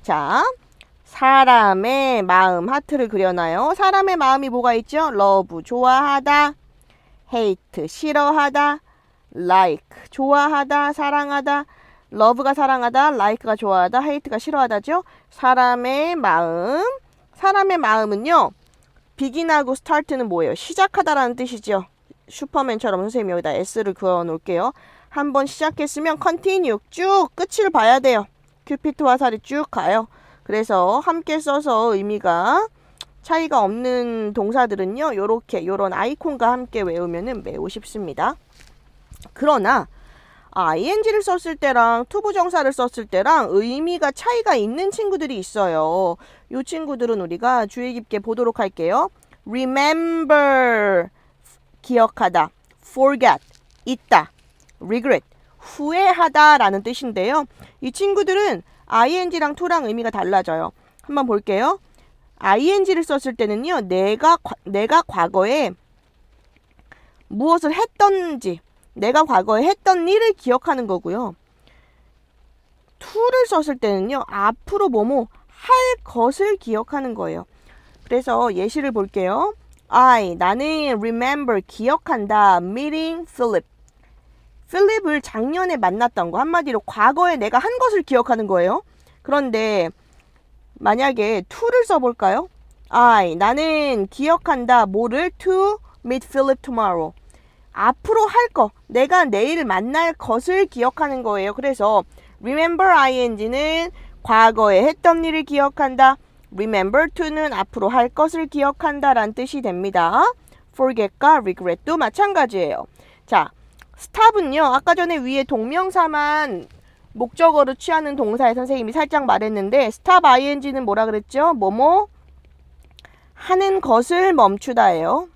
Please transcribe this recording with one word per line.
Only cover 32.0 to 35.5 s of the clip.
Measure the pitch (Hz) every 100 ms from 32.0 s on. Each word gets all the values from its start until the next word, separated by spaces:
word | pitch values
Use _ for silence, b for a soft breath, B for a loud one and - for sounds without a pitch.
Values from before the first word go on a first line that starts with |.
| 202 208 196 170 196 311 440 B B B B _
차이가 | - 320 320 285
없는 | 202 220 254 247 240 226 214
동사들은요, | 208 202 254 240 196 185 226 302 214
요렇게, | 202 226 -